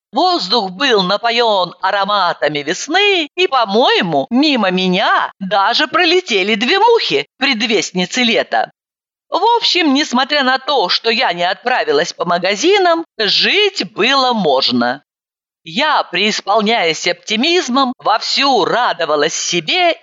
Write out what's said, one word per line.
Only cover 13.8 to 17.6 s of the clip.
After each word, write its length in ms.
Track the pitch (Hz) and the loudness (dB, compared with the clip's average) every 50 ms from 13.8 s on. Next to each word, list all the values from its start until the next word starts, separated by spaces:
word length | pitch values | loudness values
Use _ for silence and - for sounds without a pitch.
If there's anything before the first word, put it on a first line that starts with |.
| 277 170 | -10 -8
было 400 | - - 190 247 277 277 262 254 | -4 -2 0 2 2 2 2 2
можно. 720 | 247 220 190 151 131 127 135 - 123 123 120 123 127 143 _ _ _ _ _ _ _ _ _ _ _ _ - | 0 0 0 2 2 2 0 0 0 0 0 0 -2 -6 _ _ _ _ _ _ _ _ _ _ _ _ -18
Я, 400 | 165 160 202 294 311 277 208 156 | -10 -4 -2 0 0 0 0 -2
преисполняясь 1040 | - - 175 202 214 208 - - - 202 226 208 208 233 226 185 165 156 - - 180 | -2 -2 -2 0 0 -2 -2 -2 0 0 0 2 0 0 0 0 0 -2 -2 -2 -4
оптимизмом, 840 | 170 - - - 214 220 254 330 339 359 | -6 -6 -6 -6 -4 -2 0 0 0 0